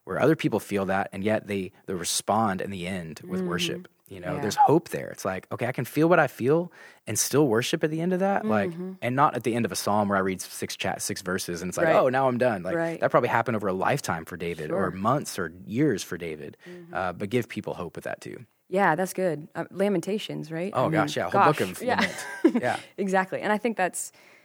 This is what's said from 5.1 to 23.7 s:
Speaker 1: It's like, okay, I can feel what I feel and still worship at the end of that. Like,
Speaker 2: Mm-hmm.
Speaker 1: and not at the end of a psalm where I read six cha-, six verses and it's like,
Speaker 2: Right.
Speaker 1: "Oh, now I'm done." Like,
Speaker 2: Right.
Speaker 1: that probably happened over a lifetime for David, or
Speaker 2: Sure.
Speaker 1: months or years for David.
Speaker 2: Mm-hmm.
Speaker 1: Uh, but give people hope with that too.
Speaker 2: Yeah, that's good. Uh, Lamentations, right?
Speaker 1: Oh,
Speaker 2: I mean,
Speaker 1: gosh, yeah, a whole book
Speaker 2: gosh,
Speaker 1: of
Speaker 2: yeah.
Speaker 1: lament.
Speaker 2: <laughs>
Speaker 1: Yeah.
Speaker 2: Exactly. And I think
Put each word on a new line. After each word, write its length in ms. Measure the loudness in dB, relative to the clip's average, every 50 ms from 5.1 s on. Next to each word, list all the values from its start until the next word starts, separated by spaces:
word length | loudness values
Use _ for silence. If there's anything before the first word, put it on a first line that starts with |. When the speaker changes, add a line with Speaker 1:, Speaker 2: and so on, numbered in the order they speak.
Speaker 1:
It's 160 | -10 -6 -4
like, 200 | -4 -4 -4 -6 -8 -8
okay, 140 | -4 -4
I 60 | -4 -2
can 120 | -4 -6
feel 240 | -4 0 2 4 6
what 100 | 8 6
I 100 | 6 4
feel 440 | 2 0 2 2 4 2 2 -2 -8 -18 -20 -20 -20 _ -8
and 120 | -4 -2 -2
still 280 | 0 2 4 4 6
worship 380 | 6 4 4 2 2 0 0 0
at 60 | 0
the 100 | -2 0
end 140 | -2 0 0
of 60 | 2
that. 260 | 2 2 2 0 2
Like, 240 | 2 2 2 2 0
Speaker 2:
Mm-hmm. 220 | -2 -6 -8 -10 -8 -6 -4
Speaker 1:
and 120 | -2 2
not 220 | 4 4 4 4
at 60 | 2 0
the 100 | 0 0
end 120 | 2 0
of 60 | 0 -2
a 40 |
psalm 320 | -2 0 2 2 4 4 4
where 80 | 4
I 60 | 2 2
read 180 | 2 0 -2
six 360 | -6 -10 -10 -8 -8 -6 -6
cha-, 200 | -4 -4 -4 -2
six 240 | -2 -4 -4 -6 -6
verses 400 | -4 -4 -4 -4 -2 -4 -4 -4
and 80 | -4 -4
it's 80 | -2
like, 120 | 0 2 4
Speaker 2:
Right. 80 | 6
Speaker 1:
"Oh, 120 | 6 4 4
now 180 | 4 4 2
I'm 120 | 2 2 4
done." 240 | 2 2 2 0 -2
Like, 120 | -2 -2
Speaker 2:
Right. 240 | -2 -2 -2 -2 0
Speaker 1:
that 100 | 0 4
probably 180 | 4 4 4 4
happened 280 | 2 2 2 2 0
over 120 | 0 0 0
a 40 | 0
lifetime 500 | 0 2 2 0 0 0 -2 -4 -4 -4
for 140 | -8 -10 -6
David, 320 | -6 -6 -6 -4 -6 -4
or 140 | -2 -2 -2
Speaker 2:
Sure. 60 | -2 -2
Speaker 1:
months 460 | -2 0 2 2 2 0 -4 -6 -6
or 140 | -6 -6 -8 -10 -10
years 360 | -6 -2 0 2 2 2 0 -4
for 140 | -6 -8
David. 400 | -8 -8 -8 -8 -10 -12 -14 -16 -16 -18
Speaker 2:
Mm-hmm. 280 | -18 -18 -16 -14 -10 -6
Speaker 1:
Uh, 180 | -4 -4 -4 -4
but 160 | -6 -6 -2
give 220 | -2 -2 -2 -2
people 240 | -6 -10 -8 -8 -8
hope 220 | -8 -8 -10 -10
with 80 | -10 -10
that 180 | -8 -8 -10 -10
too. 240 | -12 -14 -14 -16 -20 _ _ _ -4
Speaker 2:
Yeah, 240 | 0 2 4 4 4
that's 180 | 2 0 -2 -2
good. 340 | -2 -2 0 -2 -2 -6 -10 -10
Uh, 100 | -10 -10 -8
Lamentations, 800 | -2 0 0 2 2 0 0 -2 -4 -4 -4 -6 -8 -8 -8 -6
right? 220 | -6 -6 -6 -4 0
Speaker 1:
Oh, 60 | 0
Speaker 2:
I 40 | 2
mean, 80 | 2 2
Speaker 1:
gosh, 220 | 2 0 0 0
yeah, 100 | -2 -2
a 40 | 0
whole 140 | 2 4 6 6 4
book 60 | 4
Speaker 2:
gosh, 120 | 0 -4
Speaker 1:
of 120 | -4 -6 -2
Speaker 2:
yeah. 180 | -2 0 2 0 0 -2 -6 -10 -10 -4 2 2
Speaker 1:
lament. 180 | 4 4 4 2
Speaker 2:
<laughs> 0 |
Speaker 1:
Yeah. 140 | 0 0 -2 -4 -10 -8
Speaker 2:
Exactly. 440 | -6 -2 0 2 2 0 0 -2 -4 0
And 100 | 0 0
I 60 | 0
think 180 | 0 -2